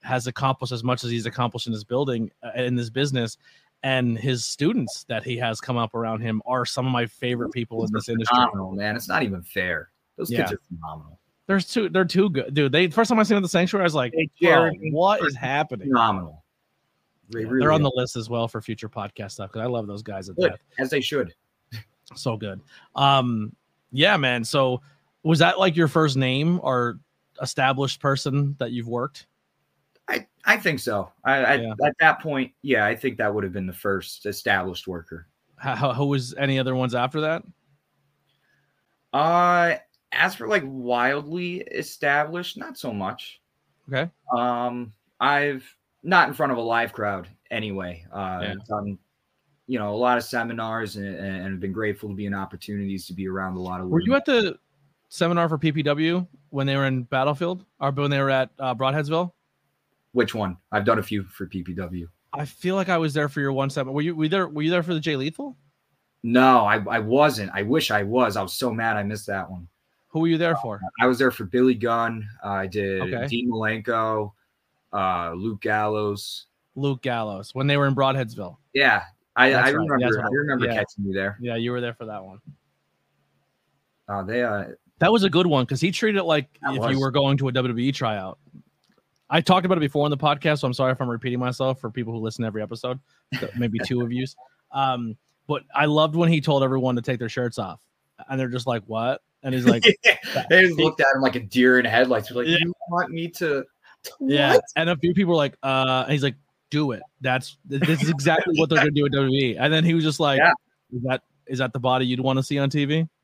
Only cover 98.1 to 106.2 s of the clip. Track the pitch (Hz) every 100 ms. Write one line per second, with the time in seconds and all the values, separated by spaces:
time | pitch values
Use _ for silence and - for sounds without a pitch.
98.1 | _ - 131 127 123 127 117 104 110 120
99.1 | 143 _ _ 135 127 123 117 - - 226
100.1 | - - 139 - 180 185 160 160 156 139
101.1 | 135 131 123 104 127 127 127 117 113 127
102.1 | 113 107 123 160 170 170 - 175 175 170
103.1 | 165 165 - 165 139 135 _ _ _ -
104.1 | - 269 147 135 127 - 156 165 160 170
105.1 | 180 175 160 139 - 135 131 131 131 127
106.1 | 147